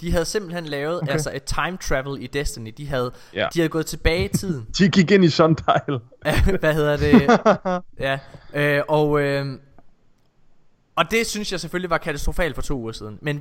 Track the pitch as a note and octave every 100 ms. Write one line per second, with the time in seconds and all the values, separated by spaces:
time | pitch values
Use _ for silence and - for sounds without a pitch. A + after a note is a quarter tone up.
0 | E3+ F3 D#3+ G#3+ F3 F3 D#3 C#3+ D3+ F3
1 | C#3+ D#3 C#3+ - - - D3+ F#3 - C#3
2 | C#3 C3+ B2 C#3+ C#3+ B2 A2 A2 D3 C3
3 | B2 - - G2+ G2+ E3 D#3+ D#3+ D3+ E3
4 | D#3+ E3+ G3 - F#3+ C#3 A2 - D#3+ G3
5 | D#3+ G3+ E3+ - E3 D#3+ - - - C3
6 | - - D3 - G3 F#3+ D#3 D#3 D3 D3
7 | D3 G#3+ - A#3 A3 F#3+ F#3+ F3+ - -
8 | C3+ C#3 - - - D3 D3 C#3+ D3 D3+
9 | D3+ D3 C#3+ C#3 C#3 B2+ - - - -
10 | _ _ _ _ - - _ _ _ -
11 | E3 A3+ A3 G#3 - F#3 E3 F3+ F3+ D#3+
12 | E3 C#3+ - F#3+ E3 A2+ - C#3 A2+ A2+
13 | G#2+ G#2+ D3 D3